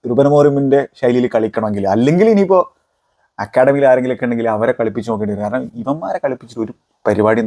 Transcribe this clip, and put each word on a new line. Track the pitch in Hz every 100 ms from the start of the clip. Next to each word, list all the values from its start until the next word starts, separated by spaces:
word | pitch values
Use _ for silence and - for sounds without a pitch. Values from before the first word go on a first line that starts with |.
| 120
രൂപൻ | 120 139
അമോറിമിൻ്റെ | 147 147 139 139 139 131 _
ശൈലിയിൽ | 127 123 123
കളിക്കണമെങ്കിൽ, | 113 110 113 107 101 98
അല്ലെങ്കിൽ | 101 127 175 220
ഇനിയിപ്പോൾ | 208 185 185 - _ _ _ _ _ _ -
അക്കാഡമിയിൽ | 101 131 131 139 139
ആരെങ്കിലുമൊക്കെ | 127 127 117 123
ഉണ്ടെങ്കിൽ | 117 113 107
അവരെ | 117 123
കളിപ്പിച്ച് | 113 107 117
നോക്കേണ്ടി | 107 104
വരും. | 101
കാരണം | 104 127 123 113
ഇവന്മാരെ | 117 156 180 180
കളിപ്പിച്ചിട്ട് | 143 127 113 117
ഒരു | 110 - _ _ -
പരിപാടി | 104 107 113